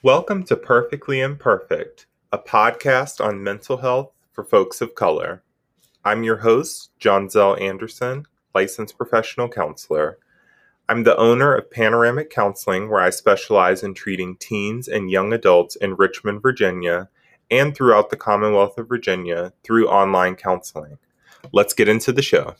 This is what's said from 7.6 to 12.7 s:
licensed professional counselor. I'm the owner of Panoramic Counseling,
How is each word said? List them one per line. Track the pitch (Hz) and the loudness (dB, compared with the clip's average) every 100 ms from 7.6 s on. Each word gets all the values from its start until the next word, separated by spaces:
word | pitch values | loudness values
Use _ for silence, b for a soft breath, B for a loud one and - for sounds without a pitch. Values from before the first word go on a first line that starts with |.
| 98 95 113 - 123 135 147 _ _ | -4 -8 -12 -10 -10 -10 -14 _ _
licensed | 98 98 - 107 - | -2 -2 -6 -12 -10
professional | 120 117 110 - 120 | -2 -2 -2 -8 -8
counselor. | 110 78 78 - 78 76 - _ _ _ _ _ _ _ | -6 -6 -8 -6 -4 -4 -6 _ _ _ _ _ _ _
I'm | 117 | 0
the | 113 - | 2 4
owner | 113 120 143 | 4 4 2
of | 135 - | 0 -4
Panoramic | - 110 117 117 127 156 | -2 0 2 2 0 -6
Counseling, | - 101 95 - | -2 -2 -2 -4